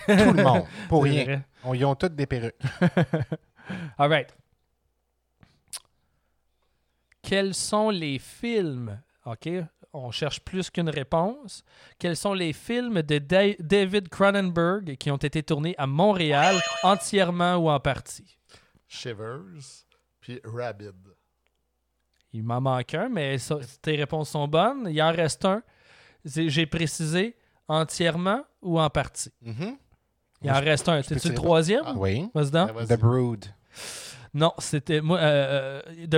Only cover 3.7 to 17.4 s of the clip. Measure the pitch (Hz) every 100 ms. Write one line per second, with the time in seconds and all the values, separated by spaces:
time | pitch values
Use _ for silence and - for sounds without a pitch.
3.7 | 190 160 - 147 151 123 _ _ _ _
4.7 | _ _ _ _ _ _ _ _ _ _
5.7 | - - _ _ _ _ _ _ _ _
6.7 | _ _ _ _ _ - 196 196 175 -
7.7 | 214 214 190 151 135 - - 240 226 170
8.7 | 127 113 104 - _ 123 110 160 180 160
9.7 | _ _ 147 123 - 151 - - 185 175
10.7 | - 160 147 131 165 185 277 226 - _
11.7 | - - - 175 160 202 190 165 - -
12.7 | 240 247 190 147 147 143 185 202 202 151
13.7 | 202 190 208 180 - 196 196 190 170 170
14.7 | 202 175 135 147 139 147 156 - 147 160
15.7 | 170 135 143 208 190 156 143 170 185 165
16.7 | - 180 202 - 196 175 175